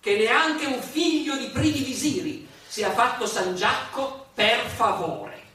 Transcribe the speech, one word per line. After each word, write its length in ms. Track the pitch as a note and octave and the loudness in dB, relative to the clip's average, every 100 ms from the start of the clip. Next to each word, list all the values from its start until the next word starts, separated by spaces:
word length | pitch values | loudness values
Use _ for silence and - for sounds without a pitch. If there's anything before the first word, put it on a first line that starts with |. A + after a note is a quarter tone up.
che 160 | - G3+ | 2 4
neanche 480 | A3 - D#4+ D4+ D4 | 4 4 4 0 -2
un 160 | B3 | -4
figlio 560 | - D#4 E4 D#4 D4 C4+ | -2 0 2 2 0 -4
di 80 | A#3 | -4
primi 360 | B3 D4+ C#4 | 0 2 2
visiri 640 | B3+ A#3+ D4+ F#3+ D#3+ - - - - | -2 -2 0 0 -4 -8 -14 -20 -12
sia 240 | G#3+ G3+ | -4 0
fatto 340 | G#3 A#3+ - G#3+ | 2 2 2 -2
sangiaco 1000 | G#3 F3+ F3+ G#3+ - - - C4+ - - | -2 -2 0 0 0 -4 -4 -6 -6 -14
per 320 | - G#3+ A#3 - | 0 2 2 0
favore. 760 | - A3+ F#3 E3 - - - - | 0 2 2 -2 -4 -10 -14 -20